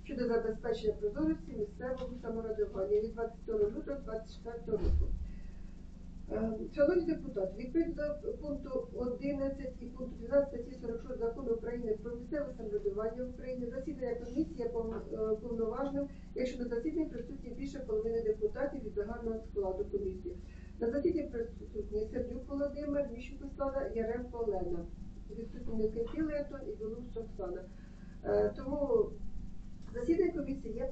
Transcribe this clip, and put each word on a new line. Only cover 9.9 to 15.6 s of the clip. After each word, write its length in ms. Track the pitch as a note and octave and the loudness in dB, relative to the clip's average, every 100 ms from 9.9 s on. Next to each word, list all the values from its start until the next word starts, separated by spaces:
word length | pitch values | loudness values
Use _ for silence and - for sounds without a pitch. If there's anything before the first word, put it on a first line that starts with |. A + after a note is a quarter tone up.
| C4 A#3+ - A3+ | -6 -8 -6 4
дванадцять 240 | C#4 C#4+ | 6 6
статті 260 | A#3+ - - | 0 -6 -6
сорок 200 | A#3+ A3+ | -4 -4
шість 180 | - - | -4 -2
Закону 340 | A3+ A3+ B3 | 0 0 0
України 440 | A3+ A3+ A#3+ A3+ G#3+ | 0 0 -4 0 0
про 120 | A#3+ A#3+ | -2 -6
місцеве 380 | B3 D4+ C4+ A#3+ | -4 -2 -2 -4
самоврядування 680 | A3 G3+ G3+ G3 A3 A#3+ | -2 0 0 0 -2 -2
в 60 | B3+ | -6
Україні, 360 | - B3+ B3 A#3+ | -6 -6 -4 -4
засідання 500 | C4 D4 C4 B3 A3+ | -4 -4 -2 -2 -2
комісії 400 | A#3+ - D#4+ - | -2 0 0 0
є 100 | A#3 | -2
пов-, 280 | A3+ A3+ A3+ - | 0 -2 -2 -4
е, 220 | A3 A3 G#3+ | 0 2 2
повноважним, 720 | A#3+ A3+ | 2 0